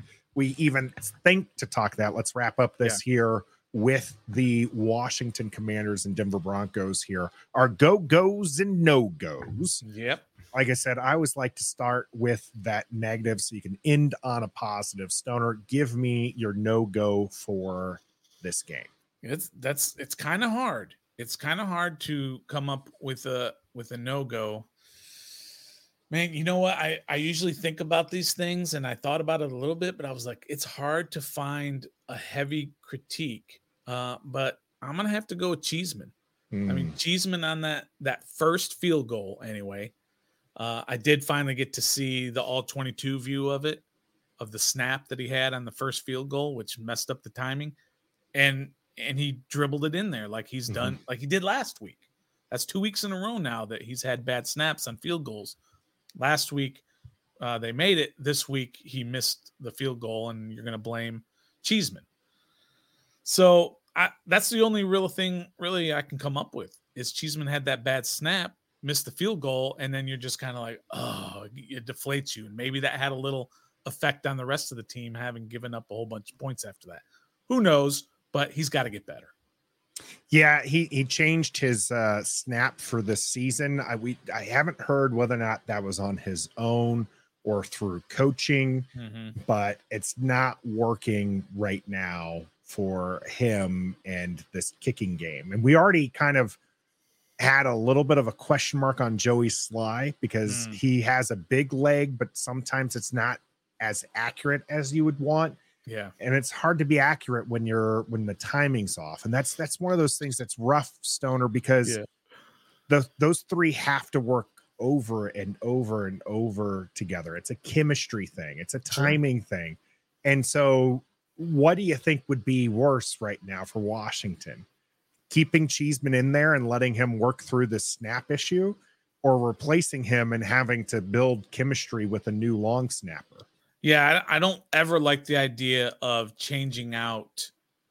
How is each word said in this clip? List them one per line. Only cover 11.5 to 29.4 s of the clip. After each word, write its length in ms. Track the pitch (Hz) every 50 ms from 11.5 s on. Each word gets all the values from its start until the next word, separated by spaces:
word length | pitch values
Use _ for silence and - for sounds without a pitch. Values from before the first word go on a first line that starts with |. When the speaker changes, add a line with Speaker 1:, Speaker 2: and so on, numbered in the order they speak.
| -
Speaker 1:
to 80 | - -
start 420 | - - - 127 123 123 123 120 - _
with 360 | 117 113 120 120 110 - - _ 113 98
that 240 | 113 107 104 - - 117
negative 480 | 113 113 110 110 113 113 120 113 101
so 160 | - - 113
you 40 | 104
can 160 | - 95 98 - _
end 300 | 151 147 147 147 143 131 - -
on 220 | 127 123 120 113
a 40 | 98
positive. 600 | - - - 110 104 104 104 - - 98 95 90
Stoner, 440 | - - - - 123 120 117 117 113 107 107
give 300 | _ 127 143 147 127 117
me 360 | 120 127 123 120 120 117 123 -
your 160 | 123 117 107 101
no-go 760 | 101 107 110 110 113 113 104 92 107 104 104 101 101 104 98 -
for 680 | - - - 104 95 92 92 92 92 92 92 90 85 _ _ _ _ _ _ _ _
this 220 | - 90 85 - -
game. 240 | - 78 67 55 - _ _ _ _ _ _
Speaker 2:
It's, 300 | - 110 135 160 - - _ -
that's, 380 | 127 131 143 139 - - - -
it's 160 | - - -
kinda 340 | - - 147 165 190 240 233
hard. 460 | 220 240 254 240 160 117 98 85 - _ _ _ _ _
It's 160 | 120 113 -
kinda 300 | - - 147 160 185 214
hard 320 | 196 180 175 175 175 165 147 -
to 380 | 147 151 143 139 135 131 127 _
come 240 | _ - 147 139 143
up 180 | 139 131 139 - - _
with 260 | - 139 131 127 -
a, 280 | 131 127 123 123 117 - _ _ _ _
with 180 | 127 117 -
a 60 | 127
no-go. 680 | 120 120 127 135 143 139 120 120 113 110 107 107 110 113 _ _ _ _ _ _ - - - - - - - - - - - - - - - - - _ _ _ _ _ _
Man, 220 | 151 160 170 175 160
you 120 | 151 160
know 140 | 170 180 180
what? 160 | 185 185 185
I, 260 | - 156 156 160 - - -
I 80 | 147
usually 380 | 147 151 160 170 160 175 180 160
think 260 | 139 - 165 160 160
about 300 | 175 156 170 165 165 160
these 240 | - 185 175 170 -
things, 400 | - 180 175 175 180 180 165 160
and 120 | 147 135
I 80 | 127 120
thought 260 | 110 - 139 147 160
about 220 | 156 151 160 160